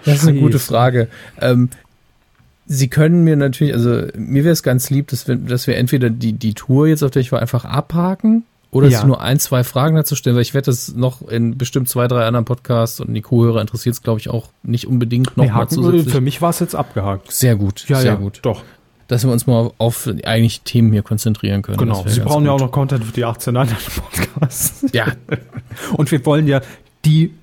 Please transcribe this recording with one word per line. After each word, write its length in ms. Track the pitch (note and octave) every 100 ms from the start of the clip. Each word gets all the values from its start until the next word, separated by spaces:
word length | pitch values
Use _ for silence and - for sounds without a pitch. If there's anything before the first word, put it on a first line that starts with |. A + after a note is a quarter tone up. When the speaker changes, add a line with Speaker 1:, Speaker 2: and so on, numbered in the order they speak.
Speaker 1:
das 180 | - C#3+
ist 60 | D#3
eine 120 | C#3
gute 180 | D3 B2+
Speaker 2:
Scheiße. 80 | -
Speaker 1:
Frage. 360 | A#2 B2 B2 A2+ - - -
Ähm, 300 | B2+ B2 B2 - _ _ _ _ _ _ _ _ -
Sie 140 | C3+ C3+
können 360 | D3+ D#3 F3
mir 100 | E3
natürlich, 400 | D3 C#3 B2+ D3
also 280 | A#2 A#2+ A#2+ - -
mir 280 | - C3+
wär's 180 | D#3 D#3+
ganz 280 | C#3 B2+ -
lieb, 180 | C#3 D3
dass 180 | B2 -
wir, 80 |
dass 320 | B2 A#2+ B2 -
wir 100 | -
entweder 320 | B2 C#3+ B2
die, 260 | A2+ A#2
die 200 | G#2+ A2
Tour 320 | G#2 - C3 D#3
jetzt, 160 | D3+
auf 80 | C#3+
der 100 | C#3
ich 120 | A#2+
war, 80 | B2
einfach 240 | A#2 B2
abhaken 800 | - C#3 - E3 F3+ F#3+ A3 A3+ A3+ _ _
oder 160 | C3 C#3+
Speaker 2:
Ja. 100 | A#2+
Speaker 1:
sich 80 | C3
nur 120 | A#2+
ein, 200 | - C#3+
zwei 240 | - B2+
Fragen 320 | B2 B2+ D3+ D#3+
dazu 180 | D3
stellen, 220 | C#3+ C3 A#2+
weil 60 |
ich 120 | A#2+
werde 120 | C#3 C3+
das 280 | A#2+ -
noch 320 | A#2+ B2+ B2 -
in 300 | A#2 A#2 B2+
bestimmt 300 | B2 C3+ B2+
zwei, 180 | B2 B2
drei 180 | B2 A2+
anderen 180 | A#2+
Podcasts 560 | A2+ B2 - A#2 A#2 -
und 120 | A#2
die 100 | A2+
Co-Hörer 380 | - A#2+ A#2 A2+
interessiert's, 420 | G#2+ A2+ B2 A#2
glaub 140 | - A2
ich, 100 | -
auch 200 | A#2 - _
nicht 240 | - A#2+ -
unbedingt 500 | B2 A#2+ A#2+ C3 -
noch 80 |
Speaker 2:
Nee, 60 | C#3
Speaker 1:
mal 60 | A2+
Speaker 2:
haken, 180 | A#2
Speaker 1:
zusätzlich. 380 | E3 F3 F3 C#3
Speaker 2:
für 80 | C3+
mich 200 | C3 -
war's 180 | E3+ E3
jetzt 160 | E3+ -
abgehakt. 560 | - A2 G2 F#2+ -
Speaker 1:
Sehr 240 | - B2 G#2+
gut, 320 | G2 G2 -
Speaker 2:
Ja, 100 | C3+
Speaker 1:
sehr 140 | B2+
Speaker 2:
ja, 40 | G2+
Speaker 1:
gut. 220 | G2 -
Speaker 2:
doch. 200 | B2+ G#2 - _ _ _ _
Speaker 1:
Dass 140 | A#2+
wir 80 | B2+
uns 140 | A#2+ C3+
mal 260 | A#2 A#2 -
auf 300 | A#2 - B2+
die 140 | G2 -
eigentlichen 380 | A2+ A2+ -
Themen 280 | - B2 A2+
hier 100 | G#2+
konzentrieren 600 | - A2 A#2 G#2 G2+ G2
können. 160 | G2+ G2+
Speaker 2:
Genau. 160 | A2+
Speaker 1:
Das 100 | G2+
wäre 100 | F#2+
Speaker 2:
Sie 60 | A2+
Speaker 1:
ganz 100 | G#2
Speaker 2:
brauchen 140 | D3+
ja 80 | D3
Speaker 1:
gut. 80 | C#3
Speaker 2:
auch 60 | C3
noch 60 |
Content 320 | C#3+ C3+ C3+
für 80 | A2
die 120 | A#2+
achtzehn 320 | A#2 A2+ - B2
anderen 260 | B2+ G#2+ - -
Podcasts. 880 | - - - - C#3+ - - - C#4
Speaker 1:
Ja. 140 | A#2 A2+ A#2 - - -
Speaker 2:
<laughs> 400 | - - - - F#3
Und 140 | D3+
wir 120 | D3+
wollen 220 | D#3 D3 D3+
ja 140 | C3+ B2+ - _ _
die 280 | D3+ D#3 E3 -